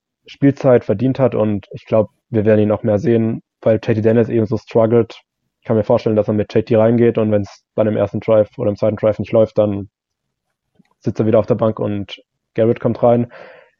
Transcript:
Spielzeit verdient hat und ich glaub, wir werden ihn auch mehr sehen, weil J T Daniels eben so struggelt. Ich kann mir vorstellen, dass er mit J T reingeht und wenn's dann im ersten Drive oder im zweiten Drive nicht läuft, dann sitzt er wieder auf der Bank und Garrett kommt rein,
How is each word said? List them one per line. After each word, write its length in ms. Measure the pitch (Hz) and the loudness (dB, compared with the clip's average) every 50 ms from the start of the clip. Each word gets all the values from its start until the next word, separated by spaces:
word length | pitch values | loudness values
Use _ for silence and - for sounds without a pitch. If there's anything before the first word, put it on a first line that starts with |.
| _ _ _ _ _ | _ _ _ _ _
Spielzeit 580 | - - - 139 139 - - - 135 123 117 - | -20 -4 0 0 0 2 2 2 4 4 2 2
verdient 360 | - 104 98 123 131 127 - | 0 -4 -2 -2 -2 0 0
hat 140 | 131 117 - | 0 0 0
und 300 | 113 107 107 104 98 - - | 0 -2 -2 -2 -4 -8 -12
ich 140 | - 147 - | -18 -16 -6
glaub, 260 | - 117 110 104 - _ _ _ - | -2 0 0 0 -2 _ _ _ -6
wir 140 | 123 110 101 | -4 0 2
werden 160 | 110 107 107 | 2 2 2
ihn 120 | 104 107 | 2 0
auch 100 | 104 - | 0 -2
mehr 160 | - 107 104 98 | -2 -2 -2 0
sehen, 440 | - 117 117 113 113 110 120 - - _ _ _ | 0 0 0 0 0 -2 -4 -6 -10 _ _ _
weil 140 | - 117 110 | 0 0 0
J 200 | 107 - 123 110 | 0 0 -2 -2
T 60 | 110 | 0
Daniels 280 | 104 110 113 120 - - | 0 2 2 2 0 0
eben 180 | 117 117 110 | 0 -2 -2
so 100 | - 117 | -2 -4
struggelt. 640 | 104 - - - 117 113 110 120 117 107 - - - _ _ _ _ _ _ _ _ | -6 -6 -2 0 0 2 2 2 2 0 0 -6 -20 _ _ _ _ _ _ _ _
Ich 60 | _ | _
kann 100 | - 117 | -4 -2
mir 80 | 110 - | -2 0
vorstellen, 320 | - 120 110 - 117 107 | 0 0 0 0 0 0
dass 120 | 107 101 120 | 0 0 0
er 60 | 107 | -2
mit 180 | 104 98 - - | -4 -2 -2 -2
J 120 | 113 107 | -2 0
T 100 | - 120 | 0 2
reingeht 420 | 107 110 113 120 113 117 117 - 120 | 2 2 2 2 2 2 2 2 0
und 120 | 110 107 | -2 0
wenn's 340 | 107 104 98 - - - _ _ - | 0 -2 -2 -6 -12 -20 _ _ -4
dann 100 | - 110 | -2 -2
im 100 | 107 107 | -2 -2
ersten 240 | 110 104 - - 104 | -2 -2 -4 -4 -6
Drive 300 | - - 110 107 104 - _ - | -2 0 2 2 2 0 _ -6
oder 120 | 120 104 | -4 -4
im 60 | 101 | -4
zweiten 200 | - 113 107 104 | -2 -2 -4 -2
Drive 220 | - - 110 104 - | -2 -2 -2 -2 -4
nicht 140 | 104 - | -4 -2
läuft, 260 | - 113 110 - - 110 | 0 0 0 0 0 -2
dann 320 | 107 104 98 101 101 - _ _ _ _ _ _ _ _ _ _ _ _ _ _ _ _ _ _ _ _ _ _ | -2 -2 -2 -6 -10 -14 _ _ _ _ _ _ _ _ _ _ _ _ _ _ _ _ _ _ _ _ _ _
sitzt 220 | - 120 - - | -10 -6 -4 -2
er 60 | 113 | 0
wieder 120 | 110 110 113 | 2 2 2
auf 80 | 107 | 2
der 80 | - 120 | 0 0
Bank 240 | 107 117 110 107 - | 0 -2 -2 -2 -4
und 420 | 117 107 101 101 95 - - - _ _ _ _ _ _ - | -6 -6 -6 -8 -8 -12 -16 -20 _ _ _ _ _ _ -4
Garrett 260 | 113 110 117 117 - | 0 0 0 0 0
kommt 220 | - 123 110 - | -2 -4 -2 0
rein, 300 | 123 120 117 120 117 - - - - - - - _ _ _ | 2 2 2 2 0 -4 -10 -18 -20 -20 -20 -20 _ _ _